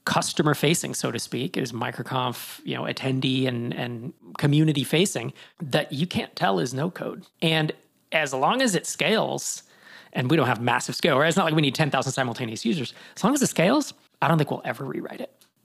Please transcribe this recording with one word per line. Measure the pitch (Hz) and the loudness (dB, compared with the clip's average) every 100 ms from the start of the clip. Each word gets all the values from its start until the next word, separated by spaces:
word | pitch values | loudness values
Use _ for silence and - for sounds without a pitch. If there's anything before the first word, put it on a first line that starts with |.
| - | -2
customer | 165 - - 151 143 | 0 2 2 2 4
facing, | 147 175 135 131 | 4 2 0 -4
so | 131 | -4
to | 117 | -4
speak, | - 120 156 - | -4 -4 -4 -4
is | 120 | -4
MicroConf, | 120 123 120 - 131 127 120 - - 311 | -4 -6 -6 -4 -2 -2 -4 -12 -12 -8
you | 127 | -6
know, | |
attendee | 127 135 135 131 135 131 127 | -6 -4 -2 0 0 0 0
and, | 120 120 | -2 -4
and | - 123 117 117 - - - | -6 -6 -8 -12 -14 -16 -2
community | 147 147 156 143 | 2 4 4 2
facing | 123 156 202 131 123 - - - | 0 2 2 0 -8 -10 -18 -14
that | 147 151 143 | -2 0 0
you | 139 180 | -2 -2
can't | 233 - - | -2 -6 -2
tell | 180 190 | 0 2
is | 135 | 0
no | 127 170 | -2 -4
code. | - - - - _ | -4 -8 -10 -16 _
And | 165 160 156 - _ _ _ | 0 2 0 -4 _ _ _
as | 160 147 | -2 0
long | 131 147 240 | 0 2 2
as | 262 175 | 2 0
it | - | -2
scales, | - 147 214 139 139 - - - _ - - - | -2 2 2 0 -4 -6 -8 -12 _ -20 -20 -10
and | - 127 | -4 2
we | 160 | 4
don't | 123 | 4
have | 117 | 2
massive | 120 120 - 123 | 2 0 0 0
scale, | 180 135 | 2 4
right? | 160 | 4
It's | 170 | 4
not | 165 | 4
like | |
we | 156 | 4
need | 143 117 | 2 2
ten | 151 | 0
thousand | 135 135 | 0 0
simultaneous | 135 127 110 120 110 113 | -2 -2 -4 -6 -2 -2
users. | 170 117 - - - | 0 -4 -10 -18 -2
As | |
long | 202 285 | 2 2
as | |
it | 226 | 2
scales, | - 170 277 269 - _ _ | 2 4 4 0 -8 _ _
I | 139 | 2
don't | 160 | 2
think | 147 | 2
we'll | 127 135 | -2 -6
ever | 117 | -8
rewrite | 135 - - - | -8 -8 -8 -10
it. | - _ _ _ | -12 _ _ _